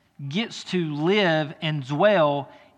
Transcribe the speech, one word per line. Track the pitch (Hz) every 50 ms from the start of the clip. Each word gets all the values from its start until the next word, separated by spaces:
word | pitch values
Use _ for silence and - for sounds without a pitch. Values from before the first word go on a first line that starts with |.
| _ _ _ - 143 139
gets | 143 202 233 190 - - -
to | - 185 180 170 156 147
live | 143 156 175 202 214 202 175 160 156 151 139 - -
and | - 156 156 147 131
dwell | 123 147 147 190 214 208 180 156 147 143 143 135 - - - - - _